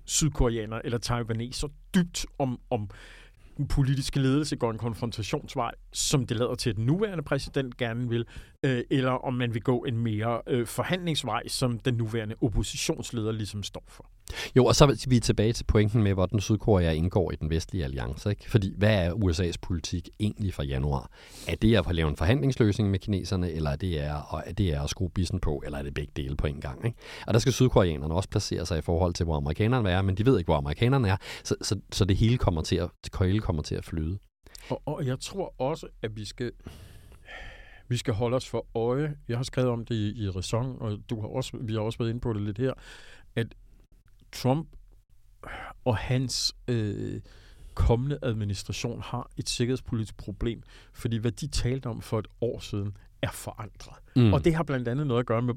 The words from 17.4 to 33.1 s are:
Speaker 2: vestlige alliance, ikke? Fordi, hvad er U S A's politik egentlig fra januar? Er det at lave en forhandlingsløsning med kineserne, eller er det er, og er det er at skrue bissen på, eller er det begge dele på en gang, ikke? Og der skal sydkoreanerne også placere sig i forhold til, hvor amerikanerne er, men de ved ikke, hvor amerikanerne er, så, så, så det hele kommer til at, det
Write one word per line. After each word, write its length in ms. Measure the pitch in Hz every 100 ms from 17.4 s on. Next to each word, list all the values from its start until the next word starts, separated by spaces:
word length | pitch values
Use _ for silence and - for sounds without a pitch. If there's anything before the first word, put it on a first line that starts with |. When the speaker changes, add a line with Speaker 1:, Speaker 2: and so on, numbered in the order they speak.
| 78
Speaker 2:
vestlige 340 | 80 - 95
alliance, 460 | 67 67 58 73 104
ikke? 200 | 101 -
Fordi, 240 | 113 95 -
hvad 280 | 101 104 85
er 80 |
U 200 | 98 92
S 60 | 82
A's 160 | 87 -
politik 480 | - 85 - 87 - -
egentlig 340 | 107 - 98
fra 100 | -
januar? 480 | 69 67 71 67 - - - - -
Er 80 | 85
det 200 | 110 110
at 200 | 85 82
lave 140 | 78
en 60 | 73
forhandlingsløsning 760 | 82 139 139 123 107 98 101
med 80 | 95
kineserne, 520 | - 95 - 95 87
eller 180 | 80 76
er 60 | 71
det 240 | 92 78
er, 160 | 73 73
og 280 | - 78 -
er 80 |
det 200 | 87 95
er 80 | 71
at 80 | 73
skrue 200 | - 90
bissen 300 | - 87 92
på, 240 | 80 69 73
eller 120 | 71
er 60 |
det 100 | 71
begge 180 | 69 73 80
dele 200 | 67 69
på 120 | 78
en 140 | 71
gang, 240 | 71 64 120
ikke? 120 | - - - -
Og 60 |
der 60 | 113
skal 140 | 135
sydkoreanerne 600 | - 127 123 90 76 76
også 160 | 85 -
placere 360 | 107 - - 87
sig 120 | 80
i 40 |
forhold 320 | 82 85 90
til, 100 | -
hvor 120 | 82 76
amerikanerne 540 | 71 78 107 127 101
er, 120 | 90
men 160 | 98 95
de 80 | 117
ved 120 | 110
ikke, 100 | 85
hvor 100 | 78
amerikanerne 500 | 71 76 117 139 101
er, 100 | 95 - -
så, 120 | - -
så, 180 | - 101 -
så 140 | - 95
det 120 | 92
hele 200 | 110 127
kommer 240 | - 80
til 140 | - 85
at, 140 | 87 -
det 240 | -